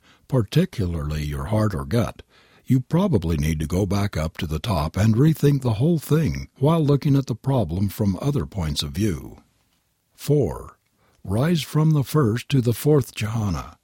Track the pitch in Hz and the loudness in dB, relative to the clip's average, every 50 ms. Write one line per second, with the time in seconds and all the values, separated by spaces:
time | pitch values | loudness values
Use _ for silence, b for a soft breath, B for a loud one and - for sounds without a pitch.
0 | b b b b b b - 131 107 - - 151 180 - - - 101 87 85 80 | b b b b b b 0 0 0 0 2 0 0 0 -2 -4 -4 -2 -2 -4
1 | 73 76 76 78 73 73 73 69 69 69 104 107 110 107 92 76 67 69 73 120 | -4 -4 -4 -4 -4 -4 -4 -6 -4 -2 0 0 0 0 -2 -4 -6 -2 -2 -2
2 | 104 - - - - b b b b b b b b b 131 135 123 - - 165 | -2 -2 -6 -12 -18 b b b b b b b b b 0 0 0 0 0 0
3 | 196 208 156 101 80 82 85 76 71 80 82 76 80 76 80 90 107 95 98 101 | 2 2 2 0 0 0 0 0 0 0 0 -2 -2 -2 0 0 0 0 0 -2
4 | 98 101 - 80 78 82 - - - 80 78 78 - - 101 82 73 80 - 92 | -2 -2 -2 -2 -4 -4 -4 -6 -6 -4 -4 -4 -2 -2 -2 0 0 -2 0 0
5 | 101 110 110 113 139 160 156 - - 143 143 135 131 123 110 95 127 165 175 156 | 2 2 4 4 4 4 4 4 2 2 2 2 0 -2 -2 0 2 0 0 0
6 | - - 143 156 160 110 71 67 69 - _ - 131 143 165 170 156 135 143 135 | 0 0 0 0 0 0 -2 -4 -8 -12 _ 0 2 2 2 2 2 2 2 2
7 | - 147 139 139 135 - 123 - - 135 139 127 104 78 82 92 101 98 - - | 2 2 2 2 2 -2 -6 -6 -2 0 0 0 0 0 0 -2 -2 -2 0 0
8 | 110 98 95 - - 139 147 135 76 69 - - 82 78 71 - - 73 69 80 | 0 0 0 0 -2 -2 -2 -2 -2 -4 -4 -4 -4 -2 -2 -4 -4 -6 -2 -2
9 | 107 110 85 67 64 - - - _ _ _ _ _ _ _ _ _ _ _ _ | 0 0 0 -2 -6 -12 -18 -20 _ _ _ _ _ _ _ _ _ _ _ _
10 | _ _ _ - - - 143 151 123 85 62 60 - - - _ _ _ _ _ | _ _ _ -10 -2 0 2 2 2 0 -2 -6 -12 -16 -18 _ _ _ _ _
11 | _ _ _ _ - 92 95 110 131 170 180 160 131 - - 147 156 160 156 147 | _ _ _ _ -8 -4 0 0 2 2 2 0 -2 -2 0 2 4 4 4 2
12 | 131 - - 151 147 107 107 120 - - 143 135 110 123 117 - - 143 151 147 | 2 0 2 2 2 2 2 -2 -2 0 0 2 2 2 0 0 2 4 4 4
13 | 123 - - - 107 104 113 117 107 101 85 69 - - - _ | 2 0 -6 -8 -8 -6 -4 -4 -2 -2 -2 -4 -6 -10 -16 _